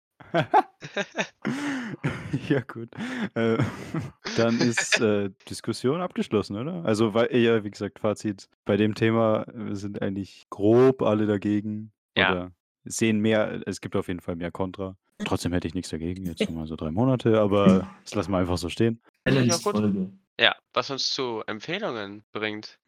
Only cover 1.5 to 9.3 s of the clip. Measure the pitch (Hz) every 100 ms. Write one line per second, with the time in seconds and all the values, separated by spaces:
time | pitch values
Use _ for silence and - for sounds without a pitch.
1.5 | 262 285 269 233 175 143 - - 139 -
2.5 | 139 - - 113 - 247 254 208 - 113
3.5 | 113 113 - - 160 - - - - 113
4.5 | 117 123 117 - - 113 104 101 92 -
5.5 | 101 - 110 120 160 180 - 208 107 95
6.5 | 101 139 175 87 107 113 104 120 127 117
7.5 | 113 101 98 101 - 107 101 107 98 -
8.5 | _ - 101 107 107 113 113 113